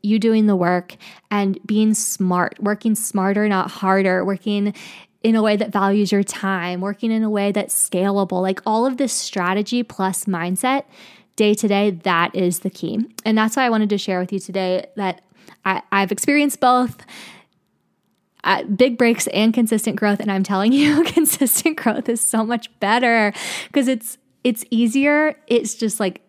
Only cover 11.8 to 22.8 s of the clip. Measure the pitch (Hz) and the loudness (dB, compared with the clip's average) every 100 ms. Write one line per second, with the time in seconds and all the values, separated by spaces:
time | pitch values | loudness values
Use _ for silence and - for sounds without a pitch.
11.8 | 208 175 190 170 175 - 180 175 190 - | 2 0 0 2 2 0 -2 -2 -6 -6
12.8 | 175 226 254 - 220 220 220 277 254 220 | -6 -4 -4 -4 0 2 2 0 0 2
13.8 | 214 202 - 180 180 196 - 190 185 185 | 0 0 -2 -4 -2 -6 -6 -4 -2 -2
14.8 | - - 190 180 _ _ - - 190 190 | -4 -6 -6 -6 _ _ -20 -8 -4 -4
15.8 | - - 180 - - 294 294 - 254 247 | -2 0 0 0 0 2 2 2 2 4
16.8 | 247 - - - - - _ _ _ _ | 0 -6 -18 -20 -20 -20 _ _ _ _
17.8 | _ _ _ _ _ _ - 190 - 196 | _ _ _ _ _ _ 0 0 0 2
18.8 | 254 233 233 233 - 190 220 233 220 220 | 2 4 2 2 -2 0 2 2 2 0
19.8 | - 196 208 202 208 190 196 196 214 277 | -2 0 0 0 -2 -2 0 0 2 4
20.8 | 294 294 330 339 311 - 262 - 330 311 | 4 4 2 2 0 0 0 0 -2 -2
21.8 | 233 208 - 233 - 226 220 233 - _ | -2 -2 -4 -2 -2 -2 -2 -4 -8 _